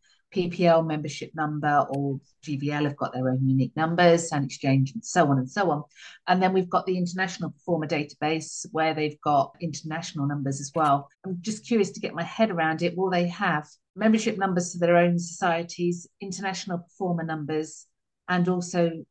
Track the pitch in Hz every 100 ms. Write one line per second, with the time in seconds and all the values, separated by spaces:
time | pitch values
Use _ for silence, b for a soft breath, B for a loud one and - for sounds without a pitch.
0 | _ _ _ 202 175 175 175 165 160 151
1 | 151 - - 160 151 151 147 147 135 139
2 | 139 135 - _ - 139 139 147 147 139
3 | - 127 127 131 131 131 127 - 160 170
4 | 175 170 170 147 143 - 139 135 135 -
5 | - 185 156 135 127 - 185 147 - B
6 | B B - 185 185 190 180 185 - 185
7 | 175 180 185 - 156 - - 165 151 156
8 | 147 - 151 160 160 - - 160 160 156
9 | 151 151 - 143 135 - 170 143 156 156
10 | - 151 143 147 139 135 143 165 156 139
11 | - _ 190 180 214 214 - 233 190 -
12 | - 156 175 - 220 175 160 160 175 175
13 | 190 180 175 175 196 151 151 _ _ 185
14 | 214 220 233 180 190 180 175 175 170 175
15 | 175 175 175 - 180 170 170 - 175 175
16 | - - 196 185 202 185 - 175 175 -
17 | 185 170 160 156 147 156 156 - - _
18 | _ _ - 180 175 180 175 180 170 165
19 | -